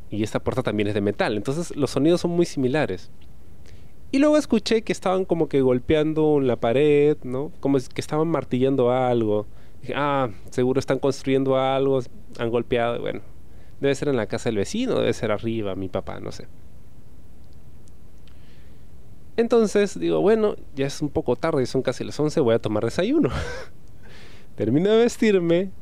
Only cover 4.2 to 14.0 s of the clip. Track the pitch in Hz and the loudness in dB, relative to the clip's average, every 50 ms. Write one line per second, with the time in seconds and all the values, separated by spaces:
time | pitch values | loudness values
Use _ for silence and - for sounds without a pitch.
4.2 | 285 302 302 302 - - 240 214 - - 226 220 - - 180 - - - 185 185 | 6 6 6 6 4 4 2 2 2 2 0 2 2 0 -4 -2 0 0 0 0
5.2 | 190 - 180 165 156 - - 139 131 127 127 123 - - 156 156 151 156 156 156 | 0 0 2 0 0 2 4 4 4 4 4 2 2 2 4 4 4 4 4 4
6.2 | 156 151 151 143 135 131 117 - - 117 117 135 151 151 147 143 147 151 151 147 | 6 6 6 4 4 2 2 2 2 2 4 4 6 6 6 6 6 4 4 2
7.2 | - 127 123 131 147 170 - - - 139 139 135 123 - - - - - 156 151 | -2 -6 -6 -4 -6 -6 -6 -4 0 2 2 2 0 -2 -6 -8 -6 -2 0 0
8.2 | 160 165 160 143 127 - 131 123 127 135 139 131 123 120 127 131 127 123 120 120 | 0 2 0 0 0 0 0 2 2 2 4 4 4 4 4 2 2 2 2 2
9.2 | 113 107 104 104 104 - - - - - - - - - - - 147 147 139 139 | 2 2 2 0 0 -4 -8 -12 -12 -12 -12 -10 -8 -6 -2 -2 0 0 2 2
10.2 | 135 117 95 - - - - - 127 127 131 139 - - 139 131 - 139 131 - | 0 0 -4 -6 -10 -6 -2 0 2 2 2 2 0 0 0 0 0 0 -2 0
11.2 | - 135 135 135 135 135 131 131 131 131 135 135 135 139 135 131 123 - - - | 0 0 2 2 2 2 2 2 2 2 2 2 2 2 2 0 -2 -4 -8 -10
12.2 | - - - - 120 113 113 120 120 - 123 120 117 120 120 - - 52 - - | -10 -10 -6 -4 -2 0 0 0 0 0 0 0 0 0 -2 -2 -4 -6 -6 -6
13.2 | - - - - - - - - - - - - 139 139 139 - | -8 -10 -10 -12 -12 -12 -12 -12 -12 -10 -6 -2 0 0 0 2